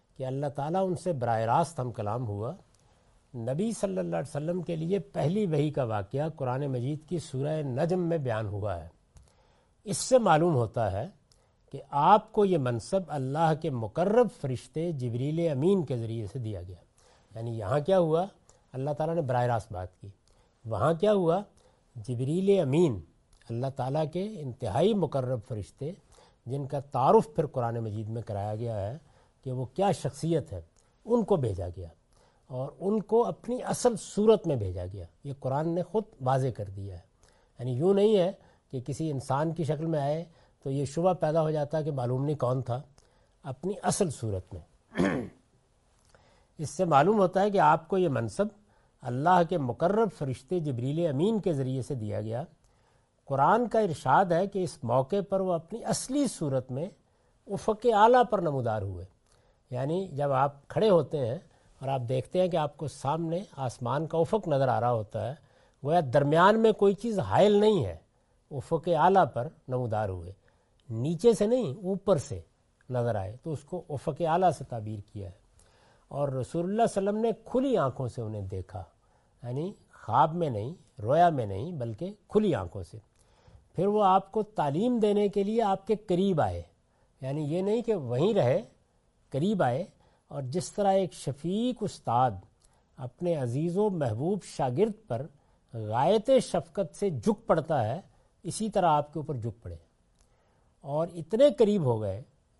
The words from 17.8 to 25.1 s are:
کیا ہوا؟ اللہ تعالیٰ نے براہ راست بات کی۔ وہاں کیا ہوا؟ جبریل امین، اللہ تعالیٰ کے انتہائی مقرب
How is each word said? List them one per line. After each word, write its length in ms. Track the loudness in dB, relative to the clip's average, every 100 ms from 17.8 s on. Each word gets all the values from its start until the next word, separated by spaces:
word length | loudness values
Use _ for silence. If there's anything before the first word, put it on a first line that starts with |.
کیا 200 | 2 2
ہوا؟ 260 | 4 2 0 -6 _ _ _
اللہ 160 | -8 -6
تعالیٰ 260 | -2 -2 -2
نے 60 |
براہ 220 | 0 0
راست 300 | 2 0 -4
بات 280 | -10 -10 _
کی۔ 60 | -20 -20 _ _ _ _ -6
وہاں 280 | 0 2
کیا 200 | 2 2
ہوا؟ 280 | 2 2 0 -2 _ _ _ _ -14
جبریل 640 | -8 -4 -2 0 4 4
امین، 400 | 4 4 4 2 -8 _ _ _ -10
اللہ 180 | -6 -6 -4
تعالیٰ 280 | -4 -2 -2
کے 220 | -4 -8 -8
انتہائی 540 | -12 -8 -4 2 2
مقرب 460 | 2 0